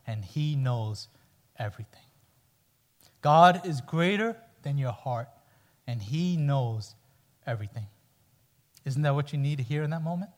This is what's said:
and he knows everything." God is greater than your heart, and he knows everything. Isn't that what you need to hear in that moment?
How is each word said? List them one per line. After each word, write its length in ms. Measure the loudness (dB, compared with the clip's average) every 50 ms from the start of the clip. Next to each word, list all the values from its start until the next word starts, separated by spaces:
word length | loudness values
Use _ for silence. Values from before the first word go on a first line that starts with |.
| _
and 180 | -10 -8 -8 -8
he 320 | -8 -6 -4 -2 -2 -2
knows 520 | 0 0 0 -2 -2 -2 -4 -6 -8 -12 -16 _ _ _ _ _ _ _ _ _
everything." 500 | -8 -8 -8 -8 -12 -16 -18 -20 -20 -20 _ _ _ _ _ _ _ _ _ _ _ _ _ _ _ _ _ _ _ -20 -20 _ _
God 440 | 4 6 10 10 10 10 8 6 0
is 160 | -4 -6 -6
greater 600 | -4 -2 0 0 2 2 2 0 -2 -2 -4 -8 -14 -20 _ _
than 160 | -6 -4 -2
your 140 | -2 -2 -2
heart, 380 | -4 -6 -6 -6 -6 -6 -8 -10 -16 -20 _ _ _ _ _ _ _ _ _
and 140 | -8 -8 -6
he 360 | -6 -4 -4 -2 -2 0 0
knows 580 | 0 2 2 2 0 0 -2 -4 -6 -8 -10 -16 _ _ _ _ _ _ _ _ _ _
everything. 420 | -6 -6 -6 -8 -10 -10 -12 -14 -14 -16 _ _ _ _ _ _ _ _ _ _ _ _ _ _ _ _ -12 -10
Isn't 160 | -6 -2 0
that 140 | 0 2 0
what 180 | 0 -2 -4 -4
you 60 | -2
need 180 | -2 -2 -2
to 60 | -4 -4
hear 200 | -4 -4 -2 -2
in 60 | -2
that 140 | -4 -4 -4
moment? 280 | -4 -4 -6 -8 -10 -14